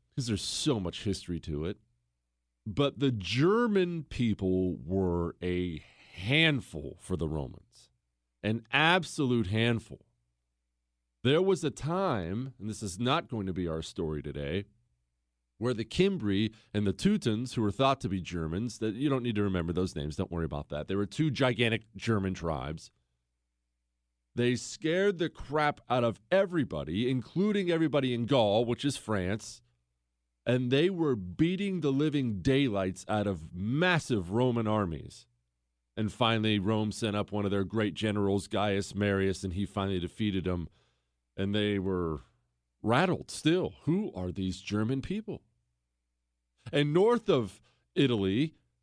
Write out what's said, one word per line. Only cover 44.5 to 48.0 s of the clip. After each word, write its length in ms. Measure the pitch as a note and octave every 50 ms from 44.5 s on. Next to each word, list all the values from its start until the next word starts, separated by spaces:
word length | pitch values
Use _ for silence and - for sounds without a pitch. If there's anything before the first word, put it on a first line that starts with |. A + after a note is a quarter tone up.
| F2+ -
German 400 | - - G2+ G#2 G#2+ A2+ C3+ C3+
people? 420 | B2+ - F#3 G#3+ G#3+ - D#3+ - _ _ _ _ _ _ _ _ _ _ _ _ _ _ _ _ _ _ _ _ _ _ _ _ - -
And 220 | - D3 D3 D3 D3
north 360 | F3 G3 A3+ A#3+ A#3 - -
of 320 | F3 C3+ A2+ F#2+ - - _ _ _ _ _ _ -
Italy, 600 | F3